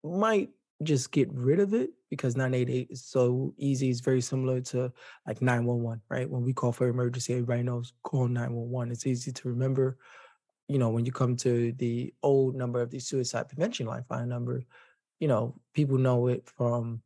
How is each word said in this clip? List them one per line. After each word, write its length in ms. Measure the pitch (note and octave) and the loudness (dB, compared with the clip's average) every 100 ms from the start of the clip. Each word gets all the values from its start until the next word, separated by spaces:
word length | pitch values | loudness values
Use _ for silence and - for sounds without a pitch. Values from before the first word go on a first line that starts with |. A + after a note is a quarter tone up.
might 460 | D3+ F3+ A3 G#3+ - _ _ _ | -4 0 4 2 0 _ _ _
just 280 | D3+ C#3+ - | 0 0 2
get 180 | - B2+ | 0 0
rid 280 | C3 B2 E3 | 0 2 4
of 140 | G3+ | 4
it 160 | A3 C4 - _ | 2 0 -6 _
because 280 | D3 B2+ A#2+ | -4 -2 0
nine 160 | C3 | 0
eight 160 | B2+ B2 | 2 0
eight 180 | B2+ B2 | -2 -4
is 120 | C3 | -12
so 500 | - C3 B2 B2 C3+ - | -4 2 4 2 -2 -2
easy. 320 | C#3 C3 C3 | -2 2 0
It's 100 | A#2+ | 0
very 220 | B2 C3 | 2 0
similar 400 | B2 C3 C3 B2+ | 0 -2 0 -2
to, 300 | B2+ B2 B2+ - - - - | -2 -4 -4 -6 -20 -18 -10
like, 160 | A#2+ | 0
nine 240 | B2+ A#2+ A#2+ | 2 2 2
one 160 | A#2+ | 0
one, 200 | A#2 A2+ _ | -2 -6 _
right? 200 | C3 B2+ | -4 -4
When 140 | B2+ | -2
we 100 | B2 | -2
call 180 | B2+ B2 | 0 0
for 160 | A#2 B2 | 2 0
emergency, 460 | B2 B2 B2 B2 | 2 0 -2 -4
everybody 300 | B2 A#2+ A#2+ | -2 0 -2
knows 300 | B2 A#2+ A#2+ _ | -2 -4 -8 _
call 240 | - C3+ B2 | -4 0 0
nine 260 | A#2+ A#2+ | 0 -4
one 160 | A#2 A#2 | -6 -6
one. 220 | B2+ A#2+ | -6 -6
It's 160 | A#2+ C3+ | -4 -2
easy 240 | B2 C3 | -4 -4
to 180 | B2+ C3+ | -8 -4
remember. 480 | A#2+ C3 C3 C3 C3 - - - _ _ _ - | -2 0 2 0 -2 -16 -20 -20 _ _ _ -2
You 100 | C#3 | 0
know, 100 | A#2 | 2
when 160 | A2+ A#2+ | 2 -2
you 80 | |
come 240 | B2+ B2 B2 | 0 0 2
to 340 | B2+ A#2+ A#2+ | 2 2 0
the 400 | B2 A#2+ A#2 B2+ - | 0 -2 -2 -4 -2
old 320 | C#3+ C#3 C3+ C3 | 4 4 4 0
number 260 | B2 B2 | -4 -2
of 80 | A#2+ | -4
the 100 | C3 | -6
suicide 480 | B2 C3+ B2 A#2 - | -4 -4 -2 -4 -6
prevention 380 | C3 F#3+ B3 A2+ | -2 -4 -2 -6
lifeline 420 | A#2+ B2 B2 A#2+ | -6 -6 -6 -4
number, 360 | B2 A#2+ B2+ B2+ - - _ _ _ | -4 -4 -6 -8 -20 -20 _ _ _
you 60 | D#3 | 2
know, 260 | A2+ A#2 - _ | 2 0 -6 _
people 240 | - C#3+ C3 | 0 2 4
know 300 | C3 B2 B2 | 4 4 2
it 180 | B2 - | 0 -4
from 560 | _ A#2+ A#2+ A#2 A2+ | _ 0 0 -2 -8